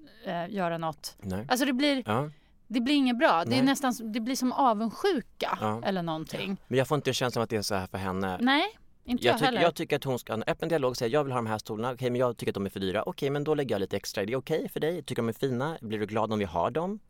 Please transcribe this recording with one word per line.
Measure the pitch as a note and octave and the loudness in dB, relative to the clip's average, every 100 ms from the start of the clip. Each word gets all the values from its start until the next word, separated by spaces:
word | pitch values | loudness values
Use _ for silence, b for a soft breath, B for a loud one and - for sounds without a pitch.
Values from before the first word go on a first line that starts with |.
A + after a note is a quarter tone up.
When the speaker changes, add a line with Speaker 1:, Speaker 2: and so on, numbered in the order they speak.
| G3 G#3+ | -16 -12
Speaker 1:
eh, | A#3 F3 E3+ | -6 -6 -4
göra | G3+ F3 E3 | -2 -2 0
något. | D#3+ - - - | -4 -6 -10 -10
Speaker 2:
Nej. | G2 F#2 C3 | -6 -4 0
Speaker 1:
Alltså | B3 C#4 | 2 2
det | |
blir, | B3+ D4 C4+ - | 2 2 2 0
Speaker 2:
Ja. | A2+ D3+ - b b - | 0 -2 -8 b b -4
Speaker 1:
det | A#3 | 0
blir | A#3+ | 2
inget | D4 B3+ A#3+ | 4 4 4
bra. | D4+ E3+ | 4 4
Det | A3+ | 4
är | C4 | 4
Speaker 2:
Nej. | |
Speaker 1:
nästan, | C4 C4 B3+ A#3 A3 | 4 4 0 -2 -4
det | A3+ | -4
blir | A3 C4+ | -2 0
som | B3 | 0
avundsjuka | - C4 G#3 A3+ - G4+ D4 - - - - | 4 4 4 0 0 2 2 -2 -6 -4 -2
Speaker 2:
Ja. | G#3+ A3+ | -2 -2
Speaker 1:
eller | A3+ F#3+ | -2 -2
någonting. | E3 D#3 D#3 - F#3 F#3+ - | -2 -4 -6 -6 -6 -6 0
Speaker 2:
Men | B2+ | 2
jag | B2+ | 2
får | D3 | 2
inte | C3+ | 0
känslan | A#2+ B2 | 0 0
som | A#2+ | 0
att | A2+ | 0
det | A2 | 0
är | |
så | - | 0
här | G2+ F#2 | -2 -2
för | F#2+ | -4
henne. | F#2+ F#2 G2 F#2 | -2 -2 -2 0
Speaker 1:
Nej, | B3 C#4+ G4+ - - - - | 2 2 0 -6 -20 -14 -6
inte | A#3+ | 0
Speaker 2:
Jag | A#3+ | 2
Speaker 1:
jag | A#3 | 4
Speaker 2:
tyck-, | |
Speaker 1:
heller. | C4 A3 | 2 4
Speaker 2:
jag | E3+ | 2
tycker | - D#3+ D3 | 2 -2 -2
att | |
hon | C#3 B2 | 0 -4
ska | - | -4
ha | A2 | -4
en | - | -2
öppen | E3 E3 | -4 0
dialog | D#3+ B2+ | 0 0
och | A#2+ | 0
säga, | A#2 | 0
"Jag | D3 | 0
vill | C#3 | 0
ha | B2+ | 0
de | A2 | 0
här | G#2+ | -2
stolarna. | - G#2+ A#2+ | -4 -4 -4
Okej, | B2 B2+ | -2 0
men | B2 | 2
jag | B2 A2 | 0 0
tycker | A#2+ | -2
att | |
de | G2+ G2 | -2 -2
är | |
för | G2 | -2
dyra. | F#2+ G2 | -2 0
Okej, | F#3 F3 C#3 | -2 -2 -2
men | D3 | 0
då | D3 | 0
lägger | D3 C3 | 0 0
jag | G2+ | -2
lite | F#2+ G2+ | -2 -4
extra. | - A2 | -4 -4
Är | G2+ | -2
det | B2+ | -2
okej | - D#3 A#3 | -2 -2 -2
för | - | -4
dig? | D3+ F3 | -2 -2
Tycker | - B2 | -4 -2
de | A2+ | -2
är | |
fina? | - C3+ A#2+ D3 E3 | 0 0 0 -2 -6
Blir | A2 G#2+ | -6 -4
du | G#2 | 0
glad | A2 A2 | 0 2
om | G#2+ | 0
vi | |
har | F#2+ E2+ F#2+ | 0 0 0
dem? | D#3 F3+ G#3+ | 0 -2 -6